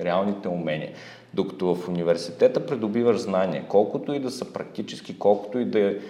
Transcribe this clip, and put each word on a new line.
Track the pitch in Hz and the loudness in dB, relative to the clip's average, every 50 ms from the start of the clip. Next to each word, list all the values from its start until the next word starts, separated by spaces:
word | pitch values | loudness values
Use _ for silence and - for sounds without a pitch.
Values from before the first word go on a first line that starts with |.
реалните | 87 87 87 95 101 104 98 - - 95 | -2 0 2 2 2 0 -2 -2 -4 -4
умения. | 87 87 82 78 76 78 76 - - - - - - - - - - | -4 -2 -2 -2 -2 -4 -4 -8 -12 -16 -18 -18 -20 -20 -16 -8 -2
Докато | 95 92 98 - - 92 90 85 | -2 -2 -2 -2 -2 0 2 2
в | 87 90 92 | 0 -2 -4
университета | 90 85 85 85 85 80 - - - - 123 127 - 147 - | -2 0 2 2 2 2 0 -4 2 4 4 4 4 2 -2
придобиваш | - 139 113 110 104 104 120 120 120 107 | -2 -4 -2 -2 0 0 2 4 4 4
знания. | - - 101 95 92 95 90 76 67 - - | 2 2 0 0 2 2 0 -2 -4 -2 2
Колкото | - 101 107 - - 135 - 147 | 4 4 4 4 0 -4 -4 -2
и | 147 139 | -4 -2
да | 131 120 | -2 -4
са | - - - - | -6 -6 -10 -8
практически, | - - - - - - 104 - - - - - 87 - | -8 -8 -8 -8 -8 -10 -10 -8 -10 -14 -12 -12 -4 2
колкото | - 101 101 101 - - - 123 | 4 4 4 4 2 -4 -4 -2
и | 117 | -2
да, | 98 110 107 101 98 98 - - | 2 2 4 4 2 2 -2 -8